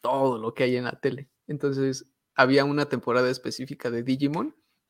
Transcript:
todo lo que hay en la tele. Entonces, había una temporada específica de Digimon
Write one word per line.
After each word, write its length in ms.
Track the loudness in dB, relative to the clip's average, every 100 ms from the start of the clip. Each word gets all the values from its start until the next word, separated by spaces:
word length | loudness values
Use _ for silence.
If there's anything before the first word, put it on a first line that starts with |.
todo 380 | -2 2 2 0
lo 160 | -4
que 100 | -2
hay 120 | 0 0
en 80 |
la 140 | -4 -4
tele. 280 | -4 -4 -10 _ -10
Entonces, 600 | -4 -2 0 -2 -2 -10 _ _
había 300 | 4 6 6
una 240 | 4 0 0
temporada 420 | -2 0 2 2
específica 600 | 0 -6 -8 -10 -8 -6
de 120 | -4
Digimon 540 | -2 0 0 -2 -6 -10 _ _ _